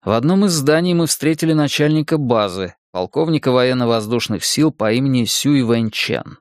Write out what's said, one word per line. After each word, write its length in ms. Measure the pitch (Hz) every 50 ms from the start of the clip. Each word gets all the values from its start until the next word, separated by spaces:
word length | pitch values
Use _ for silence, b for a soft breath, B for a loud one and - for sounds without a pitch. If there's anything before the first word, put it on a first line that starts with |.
В 80 | _ 92
одном 360 | 104 117 120 156 185 196 202
из 60 | 202
зданий 420 | 170 156 135 143 151 165 175 180 175
мы 120 | 170 165
встретили 460 | 151 - - - 156 160 156 - 160
начальника 640 | 160 156 147 135 - - 147 151 156 156 147 - 165 156
базы, 560 | 143 120 120 110 104 98 87 95 92 87 - _ _ _
полковника 600 | - 92 92 92 - 147 165 160 160 143 - 135
военно-воздушных 920 | 123 127 123 127 127 127 123 117 117 113 107 104 120 117 - - 110 85 -
сил 280 | - - - 151 156
по 200 | - _ 110 110
имени 340 | 110 123 135 139 131 123 117
Сюй 360 | 101 - - - 165 147 139
Вэньчен. 760 | 123 113 117 117 113 110 - - - - 110 - - - - _